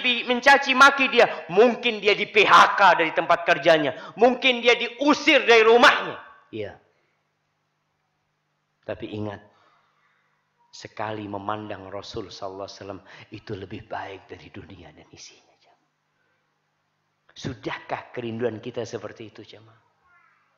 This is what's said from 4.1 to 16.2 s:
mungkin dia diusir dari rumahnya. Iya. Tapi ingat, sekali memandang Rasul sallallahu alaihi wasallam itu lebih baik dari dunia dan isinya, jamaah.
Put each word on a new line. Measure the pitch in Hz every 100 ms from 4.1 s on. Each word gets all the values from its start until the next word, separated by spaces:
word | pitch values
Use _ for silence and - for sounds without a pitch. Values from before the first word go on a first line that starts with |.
| -
mungkin | 240 247 269 240
dia | 240
diusir | 233 247 - 285 285 - 277 202
dari | 226
rumahnya. | 220 233 285 - 185 - - _ _
Iya. | 110 98 - _ _ _ _ _ _ _ _ _ _ _ _ _ _ _ _ _ _ _ _
Tapi | - 104 110
ingat, | 104 104 98 - _ _ _ _ _ _ _ _ _ _ _ _
sekali | - - - 107 107 101
memandang | 101 101 107 107 98 95
Rasul | 98 98 117 95
sallallahu | - 98 95 98
alaihi | -
wasallam | 98 95 - - -
itu | 107 -
lebih | 98 92 104 -
baik | - 95 95 _
dari | - -
dunia | 104 90 80 80
dan | 76 _
isinya, | - - _ _ _
jamaah. | _ _ _ _ _ _